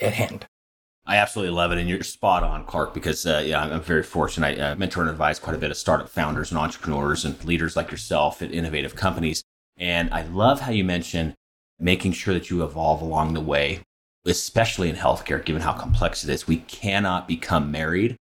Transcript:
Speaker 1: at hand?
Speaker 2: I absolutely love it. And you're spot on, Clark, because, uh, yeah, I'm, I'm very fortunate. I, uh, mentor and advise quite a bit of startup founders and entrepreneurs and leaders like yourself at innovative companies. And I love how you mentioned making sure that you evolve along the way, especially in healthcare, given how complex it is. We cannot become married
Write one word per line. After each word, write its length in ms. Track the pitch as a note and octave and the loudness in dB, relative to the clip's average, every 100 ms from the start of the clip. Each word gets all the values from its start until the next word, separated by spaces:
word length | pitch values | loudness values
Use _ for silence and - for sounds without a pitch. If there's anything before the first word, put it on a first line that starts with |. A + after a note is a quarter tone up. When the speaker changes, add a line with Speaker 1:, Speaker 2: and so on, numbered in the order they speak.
Speaker 1:
at 120 | G#2+ | -2
hand? 340 | A2 G2+ - - _ _ _ _ _ - | 0 -2 -4 -16 _ _ _ _ _ 2
Speaker 2:
I 120 | G#2 | 2
absolutely 360 | G#2 G#2+ F2+ | 4 0 0
love 180 | F2 F2 | 2 2
it. 60 | F2 | 2
And 100 | F2 | 0
you're 140 | F#2 | -2
spot 400 | - - G2+ F2+ | -4 0 4 4
on, 240 | F2 D2+ - | 2 -2 -4
Clark, 300 | D#2+ D2 D#2+ | -4 -4 -4
because, 320 | E2 D2+ E2+ | -4 -2 0
uh, 160 | D2+ D2+ | 2 2
yeah, 160 | D2+ | 0
I'm, 120 | D2+ | -2
I'm 80 | D#2+ | -4
very 200 | D#2 D#2+ | 0 0
fortunate. 560 | - F2 - E2 D2 - | 2 0 0 0 0 0
I, 140 | D2 | -2
uh, 40 | D2 | -2
mentor 240 | F2+ F2+ | -2 0
and 100 | E2 | -2
advise 260 | D#2 D2+ D2+ | 2 0 0
quite 180 | - D#2 | -4 -4
a 40 | |
bit 100 | D2 | -4
of 80 | D2 | -2
startup 320 | - D2+ - | 2 2 0
founders 400 | - D2+ D2+ - | -2 -2 -2 -2
and 80 | D#2+ | -2
entrepreneurs 680 | D#2 - E2 C#2+ D2 D2+ | -2 -4 -4 0 0 0
and 200 | D2 - D#2+ | -4 -4 -2
leaders 300 | E2+ E2 - | 0 0 -2
like 160 | E2+ | -4
yourself 500 | - - D#2+ D2+ - | -8 -2 2 2 0
at 100 | E2+ | -6
innovative 440 | E2+ E2 D#2 C#2 - | -4 -2 -2 -4 0
companies. 480 | F#2+ F2 D#2+ D#2+ - _ _ - | 0 2 -2 -2 -8 _ _ -6
And 340 | F2 F2 E2+ | -2 0 0
I 120 | E2 | -2
love 380 | D#2+ F2+ A#2+ C#3 | -4 2 4 4
how 100 | C3 | 0
you 120 | G#2+ | 0
mentioned 520 | F#2 F2 - E2+ D#2 - _ _ _ - | 2 0 -2 -2 -2 -4 _ _ _ -2
making 360 | E2+ F#2 F#2+ | 2 4 2
sure 200 | E2 - | 0 0
that 160 | F2+ - | 0 0
you 140 | F2 | -2
evolve 360 | D2+ D#2+ D#2 D#2 | -2 0 2 2
along 360 | D#2+ D#2 D#2+ D#2+ | 0 0 0 0
the 60 | |
way, 400 | D2+ C#2+ C#2+ - - _ _ _ F2+ | 0 0 0 -4 -10 _ _ _ -2
especially 640 | F2 - - - - F2 | -2 0 2 2 2 0
in 60 | - | 2
healthcare, 500 | B1 B1 - C#2 - | 2 2 0 -2 -2
given 160 | D#2 | -2
how 120 | E2 | -2
complex 500 | - - - E2+ - | -2 2 2 2 0
it 80 | C#2+ | -2
is. 160 | C2 - | -2 0
We 100 | E2 | -2
cannot 680 | - - G2+ G2 G2 F2+ - | -2 -6 0 2 2 0 -2
become 420 | - - E2 D2 | -4 0 0 0
married 460 | D2+ D#2 F2+ A#2 C3 _ | -2 0 2 0 -2 _